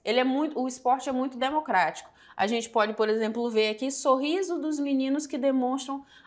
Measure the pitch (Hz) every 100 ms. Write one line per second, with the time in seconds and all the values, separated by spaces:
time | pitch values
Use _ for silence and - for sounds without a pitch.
0 | - 240 254 262 311 - 254 247 247 262
1 | 277 254 262 254 262 311 302 185 160 -
2 | - _ - - 202 233 226 233 214 214
3 | 220 220 220 226 240 220 214 214 262 269
4 | 285 262 294 349 359 349 302 302 285 269
5 | 269 285 285 285 269 269 247 269 277 277
6 | - -